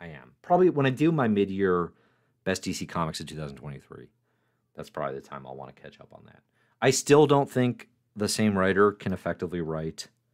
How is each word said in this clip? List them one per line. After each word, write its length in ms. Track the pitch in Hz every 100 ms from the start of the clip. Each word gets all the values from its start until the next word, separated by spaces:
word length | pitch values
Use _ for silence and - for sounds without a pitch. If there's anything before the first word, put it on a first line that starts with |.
I 60 | 85
am. 280 | 71 62 _
Probably 300 | - 180 180
when 160 | 139 135
I 40 |
do 200 | 135 156
my 160 | 156 117
mid-year 640 | 101 98 95 95 90 85 _ _ _ _ _
Best 180 | 95 92
D 100 | 95
C 140 | - 78
Comics 320 | 87 80 -
of 80 | 78
two 80 |
thousand 220 | 78 76 69
twenty-three. 500 | 73 67 - - 62 _ _ _ _ _ _ -
That's 120 | 73
probably 280 | 80 71 67
the 80 | -
time 220 | 71 65
I'll 80 | 67
wanna 160 | 65
catch 280 | - 69 -
up 120 | -
on 100 | - -
that. 160 | _ _ _ _ -
I 100 | 127
still 360 | 135 - 147 147
don't 240 | 143 135
think 380 | 127 123 117 - _ _
the 140 | 101 104
same 280 | - 107 95
writer 360 | 92 95 104
can 200 | 101 98
effectively 480 | 90 87 85 87 87
write 460 | 78 80 80 - - _ _